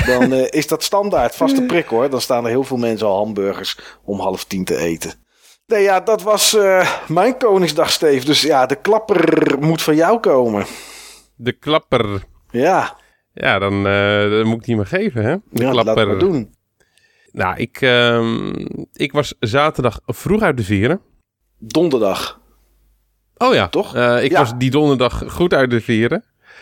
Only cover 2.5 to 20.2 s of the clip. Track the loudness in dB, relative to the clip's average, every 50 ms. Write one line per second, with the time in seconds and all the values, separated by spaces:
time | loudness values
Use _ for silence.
2.5 | -2 -2 -2 -2 -4 -4 -2 -2 -2 -2 -2 -2 0 0 -2 -4 -4 -4 -4 -4
3.5 | -4 -6 -8 -10 -10 -12 -14 -20 -20 -16 _ -8 -6 -4 -4 -4 -4 -6 -8 -8
4.5 | -8 -6 -4 -4 -4 -2 -2 -2 -4 -4 -8 -12 -14 _ _ _ _ _ _ _
5.5 | _ _ _ -2 0 2 2 2 2 0 0 0 0 0 0 0 0 0 2 2
6.5 | 2 2 4 4 4 4 2 2 -2 -6 -6 -2 0 2 2 2 0 0 0 2
7.5 | 2 2 2 0 0 0 0 0 0 0 2 2 2 2 2 0 0 2 2 2
8.5 | 2 2 2 2 0 -2 0 0 0 0 2 0 0 2 2 4 4 4 2 2
9.5 | 2 0 0 0 0 0 0 0 2 2 4 2 2 2 2 2 2 2 2 2
10.5 | 0 -2 -4 -6 -10 -16 -18 -20 -20 -20 -20 -20 -20 -20 _ _ _ -10 -6 -6
11.5 | -6 _ -2 0 0 0 0 2 0 0 2 0 -2 -6 -8 -10 -20 _ _ _
12.5 | -4 0 2 2 2 2 0 -2 -6 -14 _ _ _ _ _ _ -12 -6 -2 0
13.5 | 0 0 0 0 0 0 0 0 2 2 2 2 2 2 0 2 2 0 0 0
14.5 | -2 -4 -4 -4 -2 -2 -2 -2 -2 -2 -2 -2 -2 -2 -2 -2 -2 -4 -6 _
15.5 | -4 -2 -2 0 0 0 0 2 2 0 2 0 0 0 0 0 0 -2 -4 -8
16.5 | _ _ _ _ _ _ _ _ _ _ _ _ _ _ _ _ -6 -4 -2 -2
17.5 | -2 -4 -6 -8 -6 0 2 2 4 4 4 4 2 2 0 0 -2 -4 -4 -6
18.5 | -6 -8 -8 -10 -10 -12 -14 -12 _ -6 -6 -4 -2 -2 -4 -4 -4 _ -4 -2
19.5 | 0 2 0 0 0 0 -2 -2 -2 -4 -10 -12 -10 -8